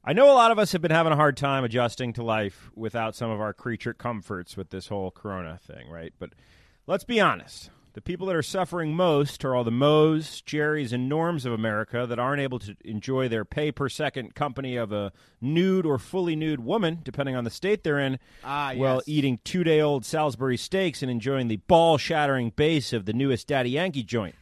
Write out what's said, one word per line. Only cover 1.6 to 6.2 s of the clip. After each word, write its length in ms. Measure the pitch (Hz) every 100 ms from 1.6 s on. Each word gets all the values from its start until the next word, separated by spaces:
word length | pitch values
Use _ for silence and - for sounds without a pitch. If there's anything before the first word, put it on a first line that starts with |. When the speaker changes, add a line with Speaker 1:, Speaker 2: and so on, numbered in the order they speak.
Speaker 1:
adjusting 480 | 123 120 120 - 123
to 100 | 117
life 460 | 117 110 101 - - -
without 400 | 110 117 110 -
some 160 | 117
of 80 | 107
our 140 | 107
creature 400 | - 123 113 120
comforts 640 | - 123 110 - 98 87 -
with 120 | 90
this 180 | 92 -
whole 220 | 101 92
corona 460 | - 104 95 82 90 -
thing, 240 | - 62
right? 220 | 82 82
But 120 | _